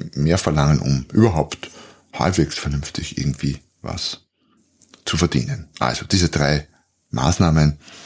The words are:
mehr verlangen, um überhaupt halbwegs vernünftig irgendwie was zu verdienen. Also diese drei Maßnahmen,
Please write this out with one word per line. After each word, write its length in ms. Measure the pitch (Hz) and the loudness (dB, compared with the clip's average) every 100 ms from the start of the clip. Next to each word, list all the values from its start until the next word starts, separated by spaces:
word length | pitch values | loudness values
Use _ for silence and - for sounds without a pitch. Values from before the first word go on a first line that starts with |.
| - 67 | -8 -2
mehr 220 | 76 87 | 2 2
verlangen, 400 | - 76 73 73 | 2 2 4 4
um 300 | 65 67 62 | 2 -2 0
überhaupt 600 | - 110 80 - - - - - - _ | 2 2 2 -4 -6 -16 -20 -20 -20 _
halbwegs 460 | - 76 90 76 - | -4 -2 0 0 -2
vernünftig 580 | 76 71 71 - - - | -4 -4 -6 -10 -8 -6
irgendwie 420 | 69 65 71 69 _ _ | -4 -4 -4 -6 _ _
was 460 | - - - - _ _ _ _ _ _ - - - | -10 -8 -8 -10 _ _ _ _ _ _ -20 -12 -4
zu 120 | 78 | 0
verdienen. 520 | 85 69 57 - - - | 2 0 -2 -8 -10 -4
Also 260 | 64 60 - | -4 -4 -2
diese 240 | 98 85 | 0 2
drei 380 | 76 71 73 73 _ _ _ - | 2 0 0 -4 _ _ _ -10
Maßnahmen, 680 | - 67 87 87 80 76 73 - - | -2 0 2 4 4 4 0 -12 -20